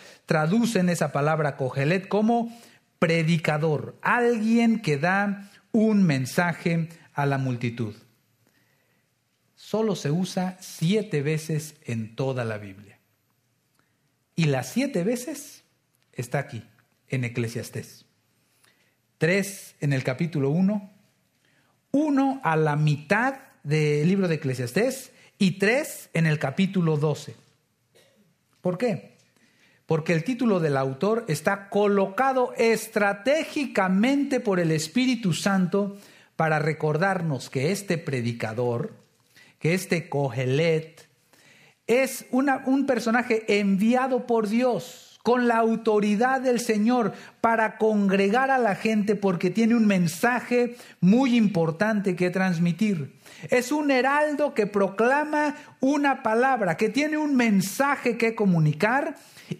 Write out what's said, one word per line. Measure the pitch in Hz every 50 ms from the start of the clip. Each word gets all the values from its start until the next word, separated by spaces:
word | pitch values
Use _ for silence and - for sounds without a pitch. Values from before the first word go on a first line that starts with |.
| - - - - _
traducen | - 165 156 156 160 196 233 233 226 233 185 180 180
esa | 170 - 165 139
palabra | - 143 143 156 160 156 151 143 139
Cogelet | - 139 127 - 139 139 151 185 196 190
como | - 190 208 220 220 233 233 233 233 - - - - _ _ _ _ _ -
predicador, | 180 165 165 165 160 156 170 156 - 160 151 151 160 160 151 - - - - -
alguien | - - 220 240 240 240 240 220 214 220 226 233 233 233 226 -
que | - 160 147 135
da | 160 180 190 196 202 202 196 202 - - - - _ _
un | - 220 214 220 214 202
mensaje | 190 165 139 131 131 - - 185 175 175 156 - - 175 165 165 160 165 - - - - -
a | 147 143
la | 143 139 135
multitud. | 131 131 123 120 123 120 113 - 113 104 101 - - _ _ _ _ _ _ _ _ _ _ _ _ _ _ _ _ _ _ _ _ _ _ _ _ _ _ _ _ _ _
Solo | _ - - - 214 220 214 175
se | - - 143
usa | 151 180 185 - - 190 185 185 185 -
siete | - - - - 160 170 208 214 208 208 165 147
veces | 135 151 156 156 - - 160 147 - - - _ -
en | - 117 110 110 107 -
toda | - 135 135 127 127 117
la | 113 110 104
Biblia. | 104 98 95 101 101 98 - _ _ _ _ _ _ _ _ _ _ _ _ _ _ _ _ _ _ _ _ _ _ _ _ _ _ _ -
Y | 170 165
las | 147 135 127 123 -
siete | - 233 277 - - 180
veces | 170 220 247 240 - 330 285 - - - - - _ _ _ _ _ _ _ _ _ _
está | - - 123 - - 143
aquí, | 135 - 123 110 - - _ _ _ _ _ _ _ -
en | 135 131 123
Eclesiastés. | 117 120 123 117 113 - 117 95 - - 110 - - - - _ _ _ _ _ _ _ _ _ _ _ _ _ _ _ _ _ _ _ _ _ _ _ -
Tres | 156 165 190 202 190 196 - - - - - -
en | 156 143
el | 139 131
capítulo | - 135 127 - 170 160 - 147 135 139
uno, | 151 180 190 196 208 202 - - _ _ _ _ _ _ _ _ _ _ _ _ _ _ _ _ _ _ _ -
uno | - 277 311 302 285 262 277 269 262 -
a | - 165 156
la | 156 156 151 147
mitad | 147 151 151 147 143 - - 196 220 247 277 269 - - - _ _
del | - 143 151 156 151 151 147 147 151 180
libro | 202 196 190 170
de | 160
Eclesiastés | 147 - 131 123 123 123 117 - 185 233 262 254 - - - _ _ - - _
y | - 202 180 - 190
tres | 196 208 240 285 311 - - - - - -
en | 165 165
el | 160 151 156
capítulo | - 139 135 - 196 185 190 185 170 160 156
doce. | 147 156 151 147 - - - - - _ _ _ _ _ _ _ _ _ _ _ _ _ _ _ _ _ _ _ _ _ _ _ _
¿Por | - 185 175 180
qué? | 247 240 175 - - - _ _ _ _ _ _ _ _ _ _ _ _ _ _ _
Porque | - 160 156 156 - 170
el | 160 160
título | 262 254 233 262 226 190 175
del | 160 147 139 135
autor | 135 135 131 - 190 208 226 233 233 -
está | 151 - - 202 202 202 - -
colocado | 202 202 208 202 202 196 190 190 190 - 269 269 262 254 247 247 -
estratégicamente | - 233 226 220 220 - - - 208 208 202 196 202 - 262 294 320 302 - - 302 269 226 - 214 190 185 190 196 226 262 285 285 277 285 269 247
por | - 208 190 180
el | 170 160
Espíritu | 156 151 156 - - 247 254 262 254 233 226 180 151
Santo | - - 202 196 190 185 165 - 196 202 196 202 - - - - - - _ _
para | - 160 160 156 151
recordarnos | 147 160 147 - 156 156 147 151 190 196 190 180 170 160 139 120 - -
que | - 131 127 170
este | 202 196 - - 175 165
predicador, | - 151 139 123 117 120 117 117 117 110 110 120 123 123 117 117 147 - - - _ _ _ _ _ _ _ - - _ _ -
que | - 156 180
este | 185 185 - 185 165 - -
Cogelet, | - 143 139 135 113 131 127 127 131 147 165 165 160 156 156 - - - - _ _ _ _ _ _ _ _ - _ _ _ _ _ _ -
es | - 233 262 269 - - - - -
una, | - 254 277 285 262 - -
un | 254 262 277 -
personaje | 277 247 220 - 226 220 247 233 - 220 220 - - 208 202
enviado | 208 196 196 180 220 226 247 247 262 262 262 233 240
por | - 233 226 220 196
Dios | 220 233 254 254 226 160 - - - - - - - _
con | - 220 240 247 240 240
la | 226 226
autoridad | 226 226 226 220 226 226 214 208 202 208 208 202 240 254 269 262
del | 254 262 240 226
Señor | 240 - 214 208 208 240 254 247 220 190 - - - - - -
para | - 226 226 226 220 214 214
congregar | - 214 220 214 208 202 196 190 196 196 202 214 254 269 269
a | 269 254
la | 240 208 185
gente | - - 220 220 214 196 214 208
porque | 202 202 190 175 160 190 180
tiene | - 220 226 220 233
un | 240 220
mensaje | 208 196 180 175 160 - - - 240 247 226 - - 247 247 247 240 240 - - - - -
muy | 175 180 220 254 277 247 240
importante | 233 220 196 - 165 165 160 156 - 208 220 220 202 190 196 180
que | 180 180 180
transmitir. | 180 190 190 185 175 160 175 175 165 - 220 208 196 156 135 - - _ _ - - - - -
Es | 247 254 240 -
un | 294 302 294 285
heraldo | 269 247 240 269 285 294 302 302 294 285 294 254 -
que | 226 208
proclama | 202 - 202 196 190 196 - 226 247 277 294 302 302 302 294 302 294 285 - - - - -
una | 262 269 294 294 285 277 262 262
palabra, | - 214 220 233 254 269 262 226 202 175 160
que | - 220 208
tiene | 202 269 302 302 311
un | 302 302 294 277
mensaje | 247 233 226 202 190 175 - - - 269 277 269 269 - 247 226
que | 233 233 226 226
comunicar | 226 208 190 175 165 156 151 151 151 202 214 247 277 320 330 302 - - - - - - - 160